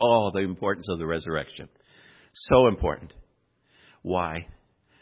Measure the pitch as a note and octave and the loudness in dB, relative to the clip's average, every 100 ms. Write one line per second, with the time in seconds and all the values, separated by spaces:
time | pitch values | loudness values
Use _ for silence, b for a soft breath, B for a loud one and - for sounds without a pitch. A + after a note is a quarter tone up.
0 | A#2+ A#2 G2+ F#2+ F#2+ F2+ G2+ F#2+ E2+ E2+ | 4 4 2 0 -4 -2 -2 -2 -4 -4
1 | D#2+ E2 E2 D#2 C#2 - C#2+ _ b b | -2 -4 -2 -4 -6 -12 -18 _ b b
2 | b b b - - C3 B2 F#2+ E2 C#2+ | b b b -8 2 6 6 4 -2 -4
3 | D#2+ - - _ _ _ b b b b | -8 -20 -20 _ _ _ b b b b
4 | - F#2 E2+ D#2+ - - _ _ _ b | -4 -2 -2 -6 -12 -20 _ _ _ b